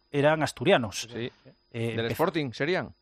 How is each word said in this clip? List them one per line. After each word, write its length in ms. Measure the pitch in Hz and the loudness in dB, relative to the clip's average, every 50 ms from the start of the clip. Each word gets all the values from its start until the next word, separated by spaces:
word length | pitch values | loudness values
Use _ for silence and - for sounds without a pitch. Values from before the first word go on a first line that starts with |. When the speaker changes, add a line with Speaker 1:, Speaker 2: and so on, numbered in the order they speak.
| _ _ | _ _
Speaker 1:
eran 320 | - 143 139 151 156 156 147 | 0 2 4 4 4 4 0
asturianos. 640 | - - - 123 165 196 147 120 101 90 - - 110 | -2 -2 0 2 4 4 4 4 0 -6 -8 -10 -8
Speaker 2:
Sí. 200 | 120 110 117 127 - _ _ 131 - _ _ _ | -8 -8 -8 -8 -10 _ _ -20 -20 _ _ _
Speaker 1:
Eh, 220 | - 117 113 117 113 113 | -6 -4 -4 -4 -2 -2
Speaker 2:
¿Del 80 | 113 117 | -2 -2
Speaker 1:
empe- 40 | |
Speaker 2:
Sporting 400 | 110 - 156 185 190 165 147 131 110 | 0 0 0 0 0 -2 -4 -4 -4
serían? 400 | - 135 160 185 170 127 - - _ | -4 -2 0 0 -2 -2 -6 -10 _